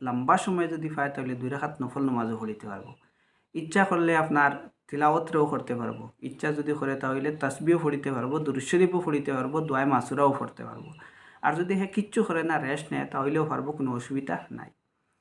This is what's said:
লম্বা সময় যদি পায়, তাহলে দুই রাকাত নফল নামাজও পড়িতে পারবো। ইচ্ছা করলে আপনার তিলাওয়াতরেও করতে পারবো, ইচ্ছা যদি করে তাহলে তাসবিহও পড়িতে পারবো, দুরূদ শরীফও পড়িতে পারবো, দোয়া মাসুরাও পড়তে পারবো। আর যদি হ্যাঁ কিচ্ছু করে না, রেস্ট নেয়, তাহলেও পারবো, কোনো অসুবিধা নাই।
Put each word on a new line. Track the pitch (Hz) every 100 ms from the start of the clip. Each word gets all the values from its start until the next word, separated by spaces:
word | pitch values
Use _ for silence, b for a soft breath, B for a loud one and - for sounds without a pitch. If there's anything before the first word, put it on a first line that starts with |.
লম্বা | 131 123 127 185
সময় | - 180 165
যদি | 160 156
পায়, | 151 143
তাহলে | 139 127 123
দুই | 127
রাকাত | 139 147 -
নফল | 127 139
নামাজও | 135 120 113 110
পড়িতে | 110 107 -
পারবো। | 98 92 - _ _ _ _ _
ইচ্ছা | 165 160 196
করলে | 190 180 165 165
আপনার | 160 147 143 143 - _ _
তিলাওয়াতরেও | 143 151 160 160 160 147
করতে | 139 131 120
পারবো, | 117 113 117 -
ইচ্ছা | 131 131 156
যদি | 151 143
করে | 147 135 135
তাহলে | 135 135 143
তাসবিহও | 151 139 - 151 170
পড়িতে | 151 139 139
পারবো, | 131 123 151
দুরূদ | 151 131
শরীফও | - 180 180 180
পড়িতে | 170 139 143
পারবো, | 135 131 156
দোয়া | 156 135 139
মাসুরাও | 131 117 131 143 131
পড়তে | 117 -
পারবো। | 117 113 - - B B B B
আর | 139
যদি | 156 180
হ্যাঁ | 190 190
কিচ্ছু | 208 208 -
করে | 214 165
না, | 160 156
রেস্ট | 135 151 156
নেয়, | 139 139
তাহলেও | 139 139 156 156
পারবো, | 131 135
কোনো | 151 135
অসুবিধা | 123 - 135 139 170 -
নাই। | 117 - _ _ _ _ _